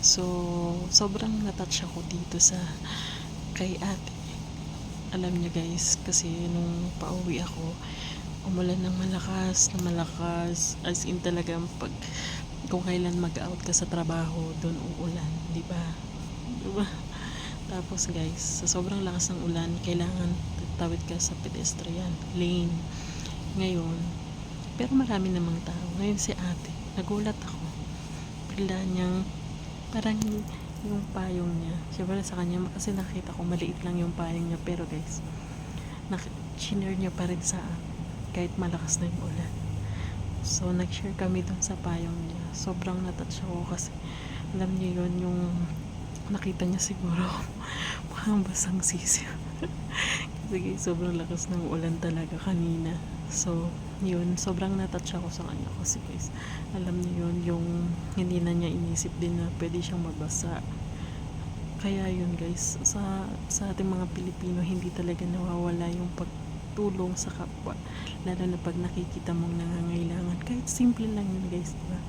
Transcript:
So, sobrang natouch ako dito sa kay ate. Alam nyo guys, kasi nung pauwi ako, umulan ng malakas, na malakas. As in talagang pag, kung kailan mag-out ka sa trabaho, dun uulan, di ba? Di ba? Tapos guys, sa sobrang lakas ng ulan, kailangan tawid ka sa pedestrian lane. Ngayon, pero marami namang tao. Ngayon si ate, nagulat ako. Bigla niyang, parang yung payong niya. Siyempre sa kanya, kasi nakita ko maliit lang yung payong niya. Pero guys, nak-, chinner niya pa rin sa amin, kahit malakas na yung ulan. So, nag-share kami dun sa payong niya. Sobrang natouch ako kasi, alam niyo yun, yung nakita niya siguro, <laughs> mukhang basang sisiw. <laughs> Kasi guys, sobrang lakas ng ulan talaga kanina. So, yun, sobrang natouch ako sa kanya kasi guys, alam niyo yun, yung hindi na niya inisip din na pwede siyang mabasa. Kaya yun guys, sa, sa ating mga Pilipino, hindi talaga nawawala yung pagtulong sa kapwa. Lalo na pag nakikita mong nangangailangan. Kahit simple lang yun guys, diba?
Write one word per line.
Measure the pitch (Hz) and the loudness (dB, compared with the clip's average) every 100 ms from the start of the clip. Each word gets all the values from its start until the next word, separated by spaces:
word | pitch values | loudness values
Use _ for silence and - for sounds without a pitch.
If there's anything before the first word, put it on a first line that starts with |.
So, | - - 180 180 175 175 175 175 180 | 6 6 4 2 2 2 2 0 6
sobrang | - 208 202 220 220 208 | 8 8 2 2 2 0
natouch | 190 180 - | 0 0 0
ako | 175 165 165 | -2 -4 -4
dito | 175 - 170 | -4 -2 6
sa | - 185 175 151 - - - - - - - - | 6 6 -2 -4 -4 -4 -4 -6 -6 -6 -4 -2
kay | 190 175 | 0 0
ate. | 190 190 - - - - - - - - - - - 185 | 0 -2 -4 -6 -6 -6 -6 -6 -6 -6 -6 -6 -4 0
Alam | 180 | 2
nyo | 175 170 | 2 2
guys, | 165 165 175 - - | 2 0 2 4 2
kasi | - 180 175 165 175 | 4 2 2 0 2
nung | 170 170 170 175 - | 2 2 2 0 -2
pauwi | 160 180 180 156 | -2 0 0 0
ako, | 175 - 165 175 - - - - - - 196 | 0 -2 -4 -4 -6 -6 -6 -6 -6 -4 0
umulan | 180 180 180 | 2 4 2
ng | 185 185 | 2 2
malakas, | 185 185 185 190 185 185 - | 2 0 0 2 2 4 4
na | 185 | 4
malakas. | 180 170 160 - 170 170 170 170 - - | 2 2 0 0 0 2 0 2 0 0
As | 180 175 - | 0 0 0
in | 175 | 0
talagang | 180 175 170 170 170 - | 2 0 0 -2 -2 -4
pag, | 160 160 - - - - - - - | -4 -4 -6 -4 -4 -4 -6 -6 -2
kung | 180 | 0
kailan | 185 180 180 175 | 2 2 2 2
mag-out | 175 160 - 180 | 0 0 -4 -4
ka | - | 2
sa | 170 180 | 2 2
trabaho, | 175 160 165 160 165 160 160 | 0 2 2 2 0 -2 -2
dun | 165 151 | -2 -2
uulan, | - 151 170 165 151 160 - 165 | -4 -2 -2 0 -2 -2 -2 -2
di | |
ba? | - 175 165 160 - - - - - 120 | -2 -2 -2 -4 -6 -6 -6 -6 -4 -4
Di | - 196 | -2 0
ba? | 196 - - - 160 - - 156 - | 0 -2 -6 -6 -6 -6 -6 -6 -4
Tapos | 185 170 185 - | -4 -4 -2 0
guys, | 170 160 170 - - | 0 0 0 -2 0
sa | |
sobrang | 175 185 180 196 | 2 2 2 2
lakas | 190 180 - | 0 2 0
ng | 180 | 2
ulan, | 170 165 165 175 | 2 2 2 0
kailangan | - 175 175 185 175 180 - - - - | 2 2 2 2 2 2 0 -2 -2 0
tawid | 170 170 | 0 0
ka | - 170 | 0 0
sa | 165 160 | 0 0
pedestrian | - 165 160 - - 170 180 160 - | -4 -2 -2 -2 -2 -2 -2 -2 -2
lane. | 180 175 180 170 165 - - - - 165 160 - 190 | 2 4 4 2 0 -2 -6 -6 -6 -4 -4 -2 0
Ngayon, | 190 175 165 170 175 165 - - - - - - | 2 2 2 0 0 -2 -6 -6 -6 -6 -6 -2
pero | 247 269 | 4 6
marami | 254 202 190 | 6 4 4
namang | 180 170 165 185 | 4 4 2 -2
tao. | 170 175 175 | -4 -2 2
Ngayon | 202 202 | 2 4
si | - | 2
ate, | - 180 170 - 160 - - | 0 0 -2 -2 -6 -4 -2
nagulat | 185 202 214 208 | 0 2 2 0
ako. | - 156 160 - - - - - - - - | -4 -4 -4 -4 -6 -6 -6 -6 -6 -6 -6
Bigla | 185 190 185 190 | 0 0 2 0
niyang, | 180 180 185 190 - - - - - - | 2 2 2 0 -4 -6 -6 -8 -8 -4
parang | 226 220 214 214 208 208 - - - | 0 2 4 2 2 -2 -6 -8 -6
yung | 208 202 202 | -2 -2 -2
payong | 196 185 180 175 170 | -2 0 0 2 0
niya. | 165 165 - | 0 -2 -4
Siyempre | - 180 196 | -4 0 0
sa | 190 180 | 0 -2
kanya, | 175 180 180 | 0 2 0
kasi | 196 214 190 | -2 0 0
nakita | 185 185 - 165 | 0 -2 -4 -4
ko | |
maliit | 175 175 165 160 | 0 0 0 -2
lang | 175 175 | 0 2
yung | 170 165 | 2 0
payong | 170 165 170 | 0 0 0
niya. | 160 | 0
Pero | - 170 165 | 0 -2 0
guys, | 156 156 - - - - - - - - - - | -2 -2 -4 -4 -6 -6 -8 -6 -6 -6 -6 -4
nak-, | 185 - - - - | -4 -4 -6 -6 -6
chinner | - 202 190 185 | -2 0 0 2
niya | 185 | 0
pa | - 175 | 0 0
rin | 175 | 0
sa | - 185 | 0 -2
amin, | 165 170 - - - - - | -2 -4 -4 -6 -6 -6 -4
kahit | 180 175 - | 0 0 2
malakas | 175 170 156 156 | 0 0 2 2
na | 175 | 2
yung | 170 165 | 0 0
ulan. | 160 165 - - - - - - - - - | 0 0 -2 -2 0 0 0 -2 -2 -2 -2
So, | - - 180 | 0 2 4
nag-share | 180 175 - 196 185 | 4 2 0 -2 0
kami | 185 185 | 2 2
dun | 175 185 | 2 0
sa | - 185 | 0 0
payong | 180 170 170 170 160 | 0 0 0 -2 -2
niya. | 170 165 - | -2 -4 -2
Sobrang | - 180 190 185 | -2 0 0 0
natouch | 180 175 170 - | 0 -2 -4 -4
ako | 190 175 170 180 | -2 -2 -2 -2
kasi, | - - - - - - - 190 | -4 -6 -6 -6 -6 -6 -4 0
alam | 185 185 | 2 2
niyo | 185 175 | 2 2
yun, | 180 180 | 2 2
yung | 180 180 175 175 170 156 - - - - - | 2 2 2 2 0 -2 -6 -6 -6 -6 -2
nakita | 202 196 165 180 | -2 0 0 2
niya | 185 | 2
siguro, | - 190 180 170 180 151 - - - | 0 0 2 2 2 0 -4 -6 -6
<laughs> | - - - - | -4 -4 -4 -6
mukhang | - 214 208 | -2 2 4
basang | 190 185 185 185 | 4 2 2 2
sisiw. | - 175 - - - - - - | 2 2 4 2 2 -4 -6 -4
<laughs> | 339 - - - - - - - - | -4 -4 -4 0 0 0 -2 -6 -2
Kasi | 190 | 0
guys, | 185 190 | 0 0
sobrang | - 165 180 170 | 0 2 2 0
lakas | 165 170 - | 0 -2 0
ng | 180 170 | 0 0
ulan | 160 165 165 | 0 2 2
talaga | 170 160 160 160 | 2 0 -2 -2
kanina. | - 180 170 165 165 160 - - - | 2 2 4 2 0 -2 -4 -6 -2
So, | - 190 170 170 156 - - | 0 2 2 0 -2 -6 0
yun, | 190 175 175 180 | 2 4 4 2
sobrang | - 175 190 190 | 2 2 2 2
natouch | 190 175 - 180 | 2 0 -2 -2
ako | 165 | -2
sa | 160 | -4
kanya | 156 151 - - | -4 -2 -2 -2
kasi | - - - | 0 0 -2
guys, | - - - - - - | -4 -4 -4 -4 -6 -4
alam | 196 180 175 | -2 0 0
niyo | 175 170 170 | 0 2 2
yun, | 175 | 2
yung | 170 170 170 170 170 170 - - | 2 2 2 2 2 0 -2 0
hindi | 180 180 | 2 4
na | 170 170 | 4 4
niya | 170 | 2
inisip | 175 170 165 175 160 | 2 2 0 0 0
din | 170 170 | 2 2
na | 170 - | 0 0
pwede | 165 170 | 0 0
siyang | 170 180 | 0 0
mabasa. | 165 151 156 - 170 170 - - - - - - - - - - - - | -2 -2 -2 0 0 -2 -2 -4 -4 -4 -4 -4 -4 -4 -4 -4 -4 -2
Kaya | 202 196 190 | 0 2 2
yun | 180 180 170 | 2 2 0
guys, | 170 175 - - | 0 0 0 2
sa, | - 208 196 190 196 208 - | 2 2 0 0 -2 -4 -2
sa | - 196 | 0 0
ating | 190 190 | 2 2
mga | 185 180 - | 2 0 0
Pilipino, | 180 175 180 180 | -2 -2 0 2
hindi | 175 185 180 | 2 2 0
talaga | 180 175 170 175 | 0 0 0 0
nawawala | 180 180 175 175 170 170 | 0 2 2 2 2 2
yung | 175 175 - | 0 -2 -2
pagtulong | 170 - 160 - - - 208 185 180 | -4 -4 -6 -6 -6 0 0 2 0
sa | 185 - - | 0 -2 -4
kapwa. | 175 - - - - - - - | -6 -6 -6 -6 -6 -6 -6 -4
Lalo | 185 180 180 | -2 0 0
na | 175 | 0
pag | 175 170 | 0 0
nakikita | 180 175 180 - - 170 | -2 -2 -2 -4 -2 0
mong | 170 170 | 0 0
nangangailangan. | 170 170 170 175 170 175 175 175 - | 0 0 0 2 0 0 0 -2 0
Kahit | 247 | -2
simple | 254 - 247 233 220 | -2 4 6 6 2
lang | 208 196 | 2 0
yun | 185 185 | 0 0
guys, | 175 156 - | -2 -2 -4
diba? | 160 180 | -4 -4